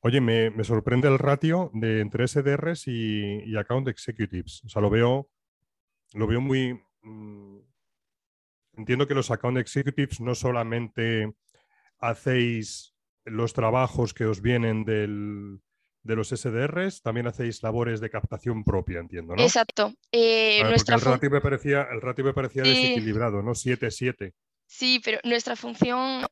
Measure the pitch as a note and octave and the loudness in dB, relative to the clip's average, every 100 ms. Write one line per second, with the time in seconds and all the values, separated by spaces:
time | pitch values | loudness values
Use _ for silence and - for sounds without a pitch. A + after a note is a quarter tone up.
0 | A#2+ C3 A#2+ A2+ A2+ G#2+ G#2+ A2+ G#2+ B2 | 4 4 4 4 2 0 0 0 2 2
1 | C#3 C3+ C#3 C#3 D#3+ E3+ F3+ A2 A2+ A2 | 4 4 4 2 2 0 -2 -2 0 0
2 | G#2 A2+ B2 D3 C#3 C#3 D#3+ E3 - A#2 | 0 0 0 2 0 0 -2 -6 -6 -4
3 | A2 G#2+ G2+ G#2 G#2+ A2 G2+ B2+ C3+ - | -2 -2 -4 -6 -4 -4 -2 -2 -2 -6
4 | - A2 G#2 F2+ - - A2 - G#2 A2 | -10 -4 -4 -4 -10 -14 -8 0 2 4
5 | A#2+ C3 C#3 _ _ _ _ _ _ _ | 4 2 -4 _ _ _ _ _ _ _
6 | _ G#2 G#2+ A#2 C3+ C3 B2+ B2 _ _ | _ -4 0 0 0 0 0 -4 _ _
7 | A2 A2 G#2+ G#2 G2+ G2+ B2+ _ _ _ | -20 -18 -16 -18 -20 -20 _ _ _ _
8 | _ _ _ _ _ _ _ - G#2+ B2 | _ _ _ _ _ _ _ -16 -2 0
9 | C#3 C3+ - A#2 B2 B2+ A#2+ C#3+ C#3 C3+ | 2 0 0 -2 0 0 -2 -2 -2 -2
10 | C#3 - A#2 A#2+ B2+ B2 A2+ A#2 A#2 - | -2 -2 -4 -2 0 0 -2 -2 -4 -2
11 | A2+ A2+ G#2+ - _ _ _ _ _ _ | 0 0 -2 -6 _ _ _ _ _ _
12 | A#2 A#2 - B2+ A#2+ A#2 G#2 - - _ | -6 -4 0 2 2 0 -6 -12 -16 _
13 | _ _ - A2+ A#2 - A2+ B2 C3 - | _ _ -10 -2 -2 2 2 4 2 0
14 | A#2 - A2 G2+ G#2+ B2 A#2 A2 G#2+ G#2+ | -2 0 -2 0 2 2 2 0 0 0
15 | G#2 G#2 G#2 G#2 G2+ G2 _ _ _ _ | 0 -4 -6 -8 -12 -16 _ _ _ _
16 | G#2 A2+ G#2 B2 C3 A2+ C#3+ D#3 F#3+ - | -4 -2 -2 -4 -2 -2 -2 -2 -4 -4
17 | - A2+ A#2+ - A#2+ A2 A2+ A2+ A#2+ A2 | -4 -2 -4 -4 -6 -4 -4 0 0 -2
18 | A2 G#2+ - G2+ B2 A2+ G#2 G2 F2+ E2+ | -6 -6 -6 -6 -4 -2 0 0 -2 -6
19 | E2+ F2+ E2 F2 A#3+ A#3+ A3+ - G#3 A#3 | -8 -12 -8 4 4 4 0 0 -2 -4
20 | _ A#3 A3+ A3+ A3 G#3 G#3+ A#3 - A#2 | _ 2 4 4 4 4 4 4 4 4
21 | B2+ B2+ C#3+ C#3+ C#3+ C3+ C#3+ C#3 C3 A#2 | 4 4 4 2 2 -2 0 0 0 -4
22 | B2+ B2 C3+ C3+ C3 C3+ C3 B3+ B3+ B3 | -6 -2 0 0 -2 0 2 4 2 0
23 | A2 G#2+ A#2+ G2+ G#2+ A2+ B2+ B2 A#2+ - | 0 0 0 0 -2 -4 -2 -2 -2 -2
24 | B2+ A#2+ G2 _ _ _ _ - B3+ B3+ | -4 -4 -10 _ _ _ _ -2 2 2
25 | A3 A3 A#3+ A#3 A#3 A#3 A#3+ A#3 B3 B3 | 0 -4 0 0 -2 -6 -8 0 0 2
26 | C4 C4 B3+ | -2 -4 -6